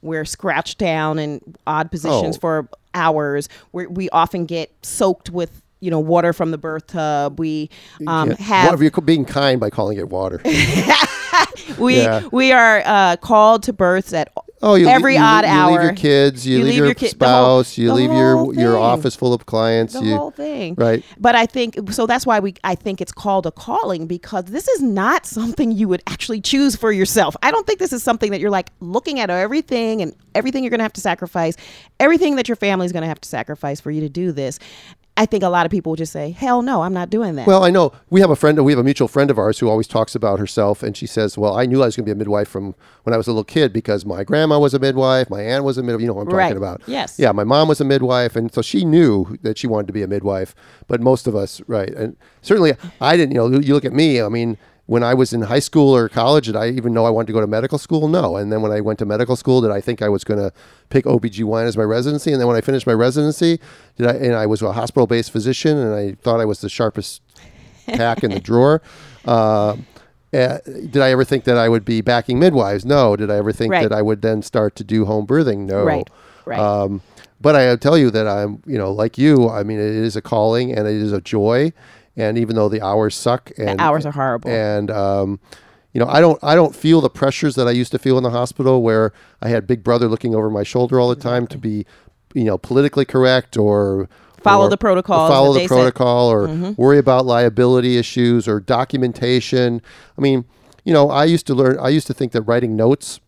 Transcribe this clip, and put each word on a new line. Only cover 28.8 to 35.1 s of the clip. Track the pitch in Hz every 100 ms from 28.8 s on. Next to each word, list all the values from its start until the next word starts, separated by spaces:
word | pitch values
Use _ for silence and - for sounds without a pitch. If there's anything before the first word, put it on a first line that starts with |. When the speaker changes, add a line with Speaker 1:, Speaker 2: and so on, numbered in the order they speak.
Speaker 1:
looking | 175 196 330 277
at | 208
everything | 180 202 285 311 240 226 220
and | 165 - _
everything | - 254 269
you're | 254
gonna | 233
have | 220
to | -
sacrifice, | 202 175 180 180 165 170 - - - _
everything | 277 330 339 277
that | 240
your | 226
family's | 202 190 180
gonna | 175 160
have | 151
to | -
sacrifice | 131 117 147 143 143
for | 147
you | 151
to | 151
do | 143 180
this. | 143 135 - - - - - _